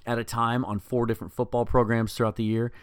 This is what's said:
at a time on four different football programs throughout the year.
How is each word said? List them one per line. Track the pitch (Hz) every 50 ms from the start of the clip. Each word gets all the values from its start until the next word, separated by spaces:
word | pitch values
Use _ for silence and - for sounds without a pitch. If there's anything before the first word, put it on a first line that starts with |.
| -
at | 117 120 117
a | 113
time | - - 117 117 113 117 123 131
on | - 107 101
four | - - 131 123 120
different | 117 113 - - 92 -
football | - 123 - - 120 120
programs | - - 127 120 107 117 113 110 104 -
throughout | - 117 110 107 -
the | 113
year. | 107 110 113 117 120 - -